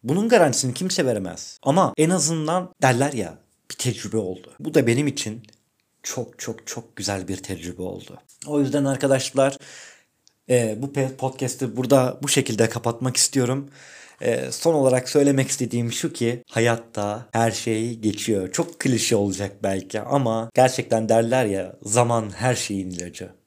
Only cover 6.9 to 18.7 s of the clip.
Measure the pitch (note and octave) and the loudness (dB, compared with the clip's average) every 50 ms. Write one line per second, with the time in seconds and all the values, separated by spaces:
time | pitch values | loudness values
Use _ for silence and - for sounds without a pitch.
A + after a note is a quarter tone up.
6.9 | _ - G2+ G#2 G2+ F#2+ F#2 F2+ F#2+ F2+ - - F#2+ E2 E2 F2 F2 - F2+ F#2 | _ -10 -6 -6 -4 -6 -6 -6 -8 -8 -8 -10 -10 -10 -10 -12 -10 -8 -10 -10
7.9 | F#2+ F#2 F2+ - - - _ _ - _ - C#3+ D3 D3 C#3 B2+ C#3 D3 C#3 C#3 | -10 -12 -14 -18 -20 -20 _ _ -20 _ -10 -4 0 0 0 2 2 0 0 0
8.9 | C3+ B2+ C#3+ C#3 C3+ C3 C3 - - C3+ C3+ C#3 C#3 - - - - - - - | 0 0 2 2 2 2 2 -2 2 2 2 2 2 -4 -16 -20 -20 -20 -20 -20
9.9 | - _ _ _ _ _ _ _ _ _ _ - B2+ B2 A#2 A2 G#2+ G#2+ C3 C#3 | -20 _ _ _ _ _ _ _ _ _ _ 2 2 2 2 0 -4 -4 -8 -6
10.9 | - C#3+ B2+ B2+ C3 - B2+ C3 B2+ - C3+ B2 - - C3+ A#2 G#2+ A#2+ B2+ A#2 | -2 -2 -2 -2 -4 -4 -6 -6 -4 -4 -6 -6 -4 -4 -6 -6 -4 -4 2 4
11.9 | C#3 C3+ B2+ B2+ - - C#3+ C#3+ - C#3+ C3 - E3+ - A#2 A2 - - - A#2 | 4 4 4 2 -2 -4 -4 0 0 0 0 0 2 2 2 2 0 -2 -2 -2
12.9 | A#2 A#2 B2+ B2+ B2 - - - - C#3 B2 A#2+ C3 C#3 C#3+ C#3 - - - - | -2 -2 -4 -4 0 0 -2 0 2 0 0 2 0 -4 -6 -10 -16 -20 -20 -20
13.9 | - - - - - _ - A#2+ A2+ B2+ - C2 B2+ - - E3 E3 D3+ C3+ C3 | -20 -20 -20 -20 -16 _ -2 -2 -2 -2 -2 -6 -8 0 0 2 4 4 4 4
14.9 | B2+ B2+ B2 - - D3+ C#3 C#3+ C#3 C3+ C3 - - - B2+ A2+ - A#2+ A#2 A#2 | 4 2 0 2 2 4 4 6 4 4 2 0 -2 -4 -4 -2 -2 -2 -2 -2
15.9 | A#2 - - A2 A2 - A#2+ A#2 B2 B2+ - _ - A#2 A#2 A#2+ A#2 A#2 A#2 - | -4 -4 -4 -6 -2 -2 -2 -2 -2 -4 -10 _ 0 2 2 4 2 0 -4 -10
16.9 | - G#2+ G2+ G2+ G#2 A2+ A#2+ _ - A#2 A#2 A2+ G#2+ - - A#2 A2 G#2+ A2+ A#2+ | -6 -6 -4 -4 -4 -8 -10 _ 2 2 2 2 2 0 -2 -2 -2 -2 -2 -4
17.9 | A#2+ A2+ A2 G#2+ F#2+ G2+ - A2+ A2 G2 F#2 F2+ - - E3+ - | -6 -2 -2 -2 -2 0 -2 0 0 0 0 -2 -2 -4 -4 -4